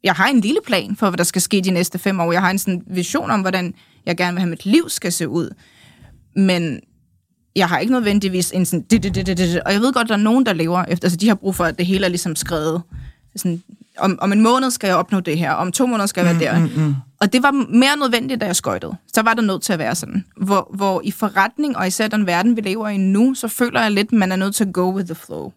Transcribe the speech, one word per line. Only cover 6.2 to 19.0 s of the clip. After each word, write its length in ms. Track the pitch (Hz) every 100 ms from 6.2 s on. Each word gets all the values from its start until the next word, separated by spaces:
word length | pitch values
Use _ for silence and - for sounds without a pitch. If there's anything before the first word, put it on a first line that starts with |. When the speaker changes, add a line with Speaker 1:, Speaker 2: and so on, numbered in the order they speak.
| _ 185
Speaker 1:
Men 440 | 190 180 165 127 _ _ _ _ _ _ _ -
jeg 120 | 170
har 100 | 160
ikke 120 | 196
nødvendigvis 580 | 254 214 202 196 180 175
en 140 | 185 175
sådan, 200 | 175 -
"Det, 140 | 226
det, 120 | 202 185
det, 100 | 190
det, 100 | 180
det." 240 | 180 175
Og 100 | -
jeg 80 | 202
ved 120 | 240
godt, 140 | 254 233
der 60 |
er 40 | 208
nogen, 260 | 214 240 247
der 80 |
lever 320 | 170 165 175 180
efter, 180 | 170 185
altså, 120 | 170
de 100 | 208
har 80 | 208
brug 200 | 196 185
for, 100 | 175
at 120 | -
det 80 | 175
hele 200 | 190 185
er 40 |
ligesom 260 | 175 175 156
skrevet. 460 | - 165 156 165 170 147 127 - _ -
Sådan, 280 | 180 170 _ - - -
"Om, 200 | 190 -
om 100 | 190
en 100 | 202
måned 300 | 220 254 262
skal 160 | 240 196
jeg 80 | 180
opnå 220 | 185 196
det 180 | 180 156
her, 140 | 160
om 200 | - 180
to 140 | - 247
måneder 200 | 226 202
skal 180 | - 175
jeg 140 | 165
være 200 | 160 170
Speaker 2:
Mm, 80 | 160
Speaker 1:
der." 120 | 123
Speaker 2:
mm, 60 | 151
mm. 80 | 139 - _
Speaker 1:
Og 120 | 202
det 100 | 254
var 80 | 277
mere 460 | 277 247 226 269 294
nødvendigt, 440 | 269 233 262 254
da 40 | 220
jeg 100 | 185
skøjtede. 400 | - 90 80 180